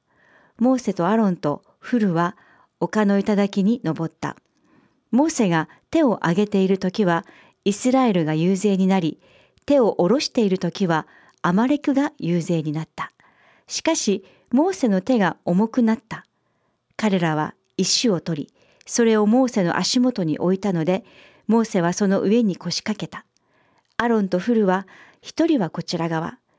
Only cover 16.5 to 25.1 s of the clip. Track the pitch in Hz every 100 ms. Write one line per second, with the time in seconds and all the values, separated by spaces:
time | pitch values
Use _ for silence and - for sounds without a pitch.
16.5 | _ _ _ _ - 214 190 165 156 151
17.5 | - _ - 185 - 240 170 - 156 127
18.5 | _ _ _ - - 226 214 208 240 254
19.5 | 220 170 - 180 254 247 240 165 147 175
20.5 | 190 208 175 160 190 - - - _ -
21.5 | 226 220 196 170 180 196 190 190 226 220
22.5 | 165 180 - - 208 160 - - _ _
23.5 | _ _ _ _ - 233 226 196 180 185
24.5 | 226 196 185 196 - -